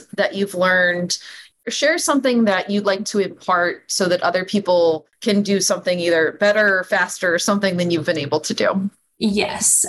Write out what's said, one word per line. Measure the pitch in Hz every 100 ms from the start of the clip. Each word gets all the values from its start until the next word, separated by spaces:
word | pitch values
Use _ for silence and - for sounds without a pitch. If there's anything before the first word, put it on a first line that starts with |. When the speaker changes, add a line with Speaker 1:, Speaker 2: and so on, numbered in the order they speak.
| - -
Speaker 1:
that | 190
you've | 196 196 180
learned? | 185 185 180 175 175 - - - - _ -
Share | - 285 330
something | - 277 262 240 214
that | 185 -
you'd | 202 202
like | 196 208
to | 208
impart | 180 - - 180 175 - -
so | - 180
that | 175
other | 170 180
people | 185 208 185 180 170 156 - _
can | 226 202
do | 202 196
something | 185 180 185 180
either | 170 165 156 -
better | 208 208 208 190
or |
faster | 180 196 180 - 185
or | 170
something | 214 202 196 175
than | 175
you've | 170 151
been | 160
able | 143 151
to | -
do. | - 98 190 196 - _ -
Speaker 2:
Yes. | 214 202 - - - -